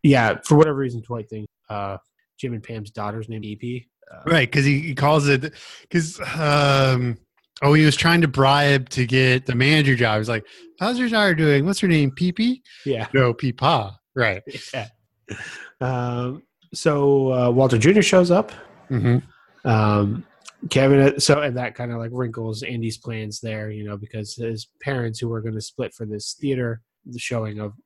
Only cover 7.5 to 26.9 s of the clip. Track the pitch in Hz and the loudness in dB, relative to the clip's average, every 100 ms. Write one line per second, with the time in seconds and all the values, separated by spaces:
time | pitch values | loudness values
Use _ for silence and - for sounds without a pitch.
7.5 | - 143 156 151 - 165 170 160 131 135 | -2 4 6 6 4 2 4 2 4 4
8.5 | 143 143 139 127 135 120 131 131 127 127 | 4 4 2 0 -4 0 2 4 2 0
9.5 | 120 135 156 139 120 117 107 107 113 - | 0 2 4 4 2 2 0 -2 -6 -8
10.5 | - - _ 208 247 247 220 202 156 156 | -20 -20 _ -4 -2 -2 2 2 2 2
11.5 | 143 165 196 190 160 139 - 180 180 233 | 2 0 0 2 2 2 0 -4 0 -2
12.5 | 254 _ - 143 117 107 135 123 117 135 | -2 _ -12 -6 -6 0 2 2 0 -6
13.5 | 120 139 143 98 - _ 135 113 95 139 | 0 0 0 -2 -12 _ -4 -2 -4 -10
14.5 | - - 131 101 _ _ _ - - - | -16 -12 -12 -12 _ _ _ -18 -16 -16
15.5 | - - _ 127 127 123 120 123 143 - | -18 -20 _ -4 -4 -4 -4 -6 -10 -16
16.5 | _ _ - 165 147 139 139 131 127 123 | _ _ -2 0 2 2 2 2 2 2
17.5 | 123 131 113 139 208 - 185 175 180 - | 4 4 4 6 6 4 4 4 2 0
18.5 | - - - _ 127 120 123 - _ _ | -10 -20 -20 _ -2 2 0 -2 _ _
19.5 | _ 127 110 107 104 101 123 - _ - | _ 0 2 4 2 0 -2 -10 _ -20
20.5 | _ - 131 135 139 139 139 - 147 147 | _ -2 2 4 6 4 2 2 2 0
21.5 | 123 120 - 120 117 117 123 123 113 113 | -4 -8 -8 -10 -8 -8 -6 -6 -6 -8
22.5 | 107 - 120 113 107 120 110 107 104 113 | -8 -8 -6 -6 -8 -10 -10 -10 -10 -10
23.5 | 107 107 107 104 101 107 110 101 - 113 | -8 -8 -10 -10 -12 -12 -12 -12 -10 -8
24.5 | 110 - _ 143 135 117 110 117 113 113 | -8 -12 _ -6 -4 -6 -6 -8 -6 -8
25.5 | 110 - - 117 - 107 104 - - 139 | -10 -10 -10 -10 -10 -12 -10 -12 -8 -6
26.5 | 127 120 113 _ | -4 -4 -6 _